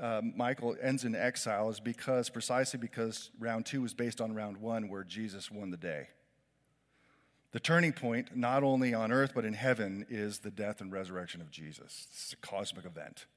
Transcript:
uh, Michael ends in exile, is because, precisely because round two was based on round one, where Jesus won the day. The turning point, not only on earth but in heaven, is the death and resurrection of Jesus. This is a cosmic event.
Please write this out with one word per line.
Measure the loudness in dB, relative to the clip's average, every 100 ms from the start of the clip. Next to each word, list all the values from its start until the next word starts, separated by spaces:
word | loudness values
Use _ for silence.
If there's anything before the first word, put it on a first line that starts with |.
uh, | 0 0
Michael | 0 2 2 2 0 2
ends | 2 2
in | 2
exile, | 2 2 2 0 2 2
is | 0
because, | -4 -2 2 2 2
precisely | -2 2 2 2 0
because | -4 -2 -2 -2 -10 -6
round | -2 -2 0
two | -2
was | 0
based | 0 -2 0
on | -2
round | -2 -4 -4
one, | -2 -2 -2
where | -6
Jesus | -6 -6 -6 -6 -10
won | -8 -6
the | -4
day. | -4 -4 -6 -16 _ _ _ _ _ _ _ _ _ _ _ _ _
The | -2
turning | 4 6 6
point, | 4 0 0 0 0
not | 4 6
only | 6 6 4
on | 4 4
earth | 4 4
but | 2
in | -2
heaven, | 2 4 4 2 -4 -4
is | -4 -4 -4
the | -8
death | -4 -4 -4
and | -6
resurrection | -6 -4 -6 -6 -10
of | -12
Jesus. | -12 -12 -12 -14 -14 -14
This | -12 -12
is |
a | -12
cosmic | -6 -4 -4 -6
event. | -10 -10 -12 -14 -20